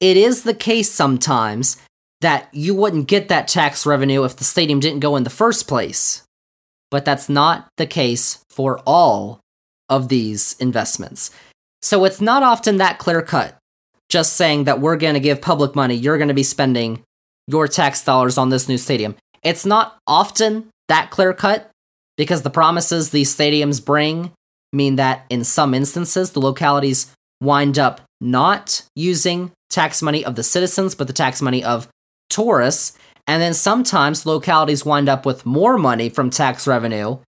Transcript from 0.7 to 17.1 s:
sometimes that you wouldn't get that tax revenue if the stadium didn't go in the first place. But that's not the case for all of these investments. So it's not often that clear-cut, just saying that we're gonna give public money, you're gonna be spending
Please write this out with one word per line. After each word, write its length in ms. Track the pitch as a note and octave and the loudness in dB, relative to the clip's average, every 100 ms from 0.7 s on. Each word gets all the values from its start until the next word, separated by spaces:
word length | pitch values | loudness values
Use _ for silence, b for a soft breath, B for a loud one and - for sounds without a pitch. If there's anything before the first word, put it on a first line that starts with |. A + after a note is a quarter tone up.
| A3+ G3+ | 0 0
sometimes 840 | - C#3 B2+ D3+ B2 A2 G#2+ C3 B B _ _ _ | 2 2 2 0 0 -2 -2 -4 B B _ _ _
that 280 | D3 C#3 - | -2 -2 -4
you 220 | C#3+ E3 | -6 -2
wouldn't 340 | G3 G#3 D#3+ C3+ | 0 0 0 0
get 200 | G3+ - | 0 2
that 200 | D#3+ - | -2 0
tax 380 | F3+ D3 - D3+ | 0 0 0 0
revenue 360 | C#3 C3+ C3+ | 2 2 0
if 120 | B2+ - | 0 -2
the 80 | |
stadium 360 | - - D#3 C#3+ | -2 0 0 0
didn't 200 | D#3 C#3+ | -2 -2
go 160 | D3 C#3+ | -2 0
in 80 | |
the 60 | A#2+ | -2
first 360 | - A#3 - - | 0 0 0 -2
place. 560 | B2+ F2+ - - - _ _ _ _ _ _ _ | -4 -2 0 0 -2 _ _ _ _ _ _ _
But 140 | C#3 | -2
that's 240 | C#3+ C#3 - | 0 -2 0
not 380 | C#3+ D#3 E3 - - | 2 2 0 -6 -8
the 80 | D#3+ | -4
case 580 | D#3+ B2 A#2+ - - _ | -2 -2 0 -4 -6 _
for 280 | - C3+ B2 | -4 -4 -2
all 600 | - E3+ D#3 G2+ G#2 - _ _ _ _ - | 2 4 4 2 -4 -12 _ _ _ _ -2
of 200 | C3+ B2 | -2 0
these 460 | B2+ G#2+ G#2 - - | 0 0 -2 -4 -2
investments. 680 | B2+ A#2 - - F2+ - - B B _ _ _ | -2 -2 -2 -6 -8 -10 -10 B B _ _ _
So 220 | - G3+ | 0 2
it's 160 | F#3+ F#3+ | 2 2
not 220 | G#3+ C#4 | 0 4
often 340 | B3+ A#3 A3 G3 | 4 2 2 2
that 220 | F#3 - | 2 0
clear-cut, 580 | F3 E3 E3 D3 F2 - _ _ _ _ - | -2 -2 0 -2 -4 -10 _ _ _ _ -2
just 260 | F3 D#3 | 0 2
saying 300 | - D#3+ D3 | 2 2 2
that 160 | C#3+ B2 | 0 0
we're 160 | D3+ D#3+ | 0 0
gonna 240 | D#3 C#3+ | 0 2
give 200 | D3 C#3 | 0 0
public 340 | - D3 C#3+ | 0 0 0
money, 200 | C#3+ B2+ | 0 0
you're 240 | A#2+ C3+ D#3 | 0 0 0
gonna 160 | D3 | 2
be 80 | C#3 | 0
spending 600 | C3 - C3+ A#2+ A2+ A2+ _ | 0 0 0 0 -2 -8 _